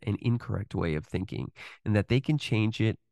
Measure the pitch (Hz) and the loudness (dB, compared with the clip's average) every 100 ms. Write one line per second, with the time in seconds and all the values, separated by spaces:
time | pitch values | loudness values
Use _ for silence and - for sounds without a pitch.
0 | - 101 120 120 - 101 104 95 87 78 | -4 -2 0 0 -2 -4 -4 -2 0 -2
1 | - 85 95 - 65 - - - - 104 | -2 -4 -4 -6 -8 -10 -18 -10 0 2
2 | - 123 - 151 - 110 110 - 110 - | 4 2 2 0 0 2 2 2 0 0
3 | _ | _